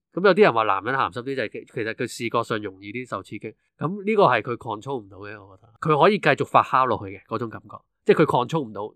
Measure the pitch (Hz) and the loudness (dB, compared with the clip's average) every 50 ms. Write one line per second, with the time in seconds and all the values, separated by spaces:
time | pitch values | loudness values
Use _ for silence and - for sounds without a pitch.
0 | _ _ - 165 185 202 180 185 208 170 120 113 110 104 98 98 98 120 135 135 | _ _ -4 0 2 4 6 6 6 4 4 4 2 2 0 -2 -2 -2 -2 -2
1 | 120 92 87 127 117 135 139 131 113 101 - 120 - - - 127 107 113 110 - | -2 -2 -4 -6 -8 -8 -6 -6 -6 -6 -8 -12 -14 -12 -8 -6 -6 -6 -6 -6
2 | 127 113 - - 120 113 - 120 113 - 120 107 107 101 95 95 101 101 104 123 | -6 -8 -6 -6 -6 -4 -2 -2 -2 -2 -4 -6 -6 -8 -12 -14 -16 -14 -12 -12
3 | 127 - 117 101 95 - 110 101 - 110 107 _ _ _ _ - 143 151 196 208 | -10 -10 -10 -10 -10 -12 -14 -14 -12 -14 -16 _ _ _ _ -8 -6 -6 -6 -6
4 | 190 208 226 202 190 139 123 113 104 131 120 - - 120 107 107 107 135 139 123 | -4 0 4 6 6 6 6 4 0 -2 -8 -8 -8 -8 -8 -8 -8 -8 -10 -10
5 | 104 98 98 92 101 101 107 104 98 101 95 - _ _ _ - - 160 156 143 | -10 -12 -18 -18 -16 -16 -16 -18 -20 -20 -20 -20 _ _ _ -6 -2 0 4 6
6 | 156 196 220 175 - 160 135 - 131 - - 127 107 - - 131 131 127 110 92 | 6 6 6 4 2 2 2 2 0 2 4 2 4 4 2 2 2 2 0 -4
7 | 104 95 98 92 _ - 117 110 120 110 107 101 - 104 - - _ _ _ _ | -6 -10 -16 -16 _ -8 -8 -8 -6 -8 -12 -14 -18 -18 -20 -20 _ _ _ _
8 | _ - 190 - 160 - - 131 120 120 156 165 139 107 104 101 104 - _ | _ 2 4 4 4 2 2 0 -2 -2 -2 -4 -6 -6 -8 -10 -12 -12 _